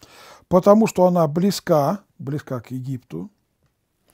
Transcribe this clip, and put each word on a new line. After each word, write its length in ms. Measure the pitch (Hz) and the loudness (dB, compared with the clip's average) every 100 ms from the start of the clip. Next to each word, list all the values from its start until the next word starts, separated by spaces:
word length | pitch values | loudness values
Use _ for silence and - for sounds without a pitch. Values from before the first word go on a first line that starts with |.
| - - - - _ | -20 -20 -20 -20 _
потому 360 | 180 190 214 220 | 2 4 4 4
что 200 | - 180 | 2 2
она 200 | 175 160 | 2 0
близка, 760 | 156 196 - - 156 143 202 _ - | 0 -2 -2 -2 0 0 -4 _ -16
близка 400 | 123 147 - 127 | -10 -10 -10 -12
к 120 | - | -10
Египту, 580 | 131 127 127 - 160 202 _ _ _ _ _ _ _ _ | -12 -10 -12 -12 -14 -14 _ _ _ _ _ _ _ _